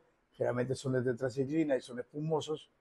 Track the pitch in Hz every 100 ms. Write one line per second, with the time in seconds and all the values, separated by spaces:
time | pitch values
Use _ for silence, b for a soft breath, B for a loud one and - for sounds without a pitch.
0 | _ _ _ - 120 120 123 123 139 127
1 | 123 113 127 113 131 156 151 131 - 123
2 | - 147 156 156 151 151 - _